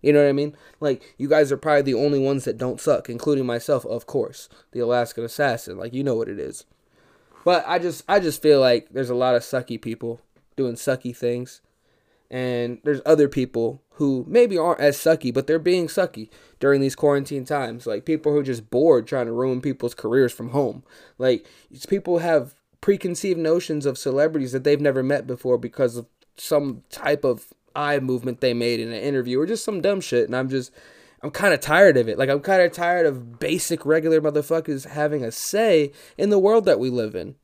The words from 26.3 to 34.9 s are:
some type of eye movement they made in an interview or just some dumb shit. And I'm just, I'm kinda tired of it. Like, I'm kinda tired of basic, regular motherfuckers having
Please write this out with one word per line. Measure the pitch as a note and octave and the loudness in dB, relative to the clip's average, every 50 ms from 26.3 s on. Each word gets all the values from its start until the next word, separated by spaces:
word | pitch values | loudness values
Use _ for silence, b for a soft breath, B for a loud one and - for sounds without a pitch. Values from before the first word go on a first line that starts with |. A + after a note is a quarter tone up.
| _ | _
some | - - - D#3+ D3 C#3+ C#3 A#2+ - _ _ | -16 -6 -2 0 0 0 -2 -8 -10 _ _
type | - - - C#3 D3 C#3+ - | -18 -6 -2 -2 -2 0 0
of | C3 A#2+ A2 - - _ _ _ _ _ | -2 -2 -2 -6 -20 _ _ _ _ _
eye | C#3+ D3 D3 D3 C#3 | -6 -2 -2 -2 -2
movement | C3 B2+ B2+ B2 A#2+ B2+ A#2+ - | -2 -2 -4 -4 -4 -6 -6 -2
they | - B2+ A#2+ | -2 0 0
made | A#2+ A#2+ A#2+ A#2+ A2+ | 0 0 -2 -2 -2
in | A2+ A#2 | -4 -6
an | A#2 G#2+ | -6 -6
interview | G#2 C#3+ C#3+ C3 B2 B2 B2 C3 | -4 -2 -2 -2 -2 -2 -2 -2
or | D3+ | 0
just | F3 A3+ A3 - | -2 -4 -6 -4
some | - G#3+ F#3 | -6 -6 -2
dumb | D#3 G3 G3+ F#3+ | 0 0 0 0
shit. | - - - B2 A#2 | -4 -2 0 0 0
And | - A#2+ | 0 -2
I'm | B2+ C3 C3 | -4 -4 -2
just, | C3 C3+ B2+ - b b b b b b b b b b | -4 -4 -6 -6 b b b b b b b b b b
I'm | - D3 | -14 -12
kinda | - - G3+ G3+ E3 | -6 0 2 2 2
tired | - - - D3+ F3 G3+ F#3+ D3 | 2 0 0 6 8 8 8 8
of | B2+ A#2 A2+ | 6 2 2
it. | G#2+ - | 0 -2
Like, | C3+ C3+ | 0 0
I'm | C#3 D3 | 0 -2
kinda | C#3+ G3 G3 F#3 F3+ E3+ | 0 2 4 4 4 4
tired | E3+ F3 E3+ F3 F3 F3+ E3+ | 2 -2 -2 0 2 2 2
of | D3+ C#3 B2+ A#2+ A#2 A#2 - | 2 0 -2 -10 -16 -10 -6
basic, | - - D#3 F3+ - - E3+ D#3 - | -4 -2 -2 -2 -2 -4 -6 -4 0
regular | C#3+ D#3 E3 D#3 E3 D#3+ D#3+ | 2 2 2 4 2 2 2
motherfuckers | D3+ D#3 D3 D3+ C#3+ - E3 E3 D#3+ - D3+ C3+ C3 | 2 2 -2 -2 -2 0 -2 -2 -2 -4 -6 -6 -8
having | - | -10